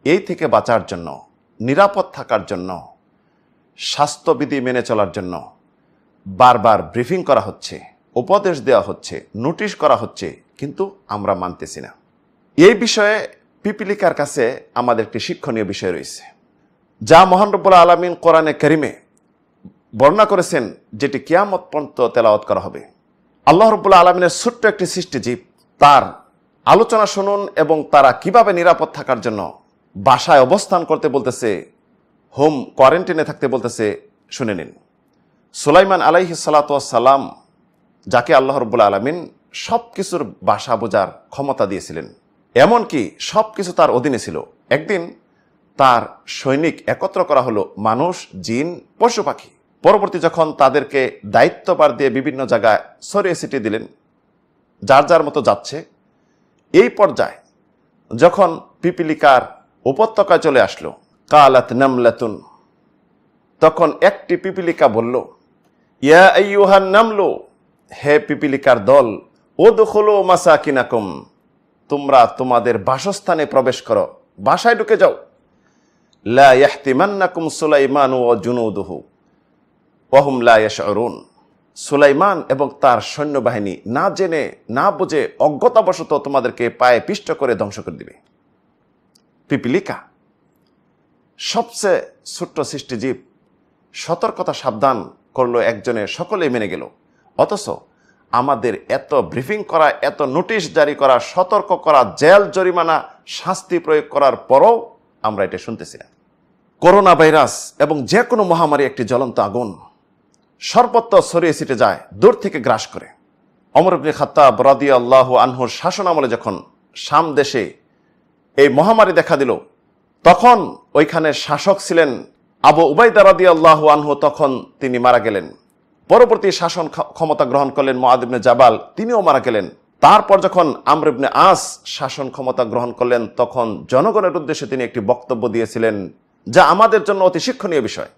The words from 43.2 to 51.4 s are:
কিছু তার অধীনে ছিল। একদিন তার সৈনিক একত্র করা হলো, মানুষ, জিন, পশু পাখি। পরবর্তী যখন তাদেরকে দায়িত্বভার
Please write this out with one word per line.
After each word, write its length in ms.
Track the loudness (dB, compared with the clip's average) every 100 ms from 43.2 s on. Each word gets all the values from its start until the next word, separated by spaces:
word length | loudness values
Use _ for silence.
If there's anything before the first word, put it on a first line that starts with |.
| -6 -4 -4 -6
কিছু 160 | -8
তার 200 | 0 0
অধীনে 280 | 0 -2 -6
ছিল। 240 | -8 -12 -14 _ _
একদিন 460 | -4 -2 -6 -8 -18 _ _ _ _ _ _
তার 240 | 2 2 -2 -18 -18
সৈনিক 580 | -10 -4 -2 -2 -6 -8
একত্র 360 | -6 -6 -6
করা 180 | 0 0
হলো, 320 | 0 -4 -6 -6
মানুষ, 500 | -4 -2 -4 -6 -14 -16
জিন, 400 | -8 -6 -6 -10 _ _
পশু 240 | -2 -2
পাখি। 260 | -6 -8 -16 _ _ _
পরবর্তী 360 | 2 2 0 -2
যখন 340 | -4 0 -2
তাদেরকে 680 | 2 0 2 -2 -4 -4 -6 -2
দায়িত্বভার 720 | 2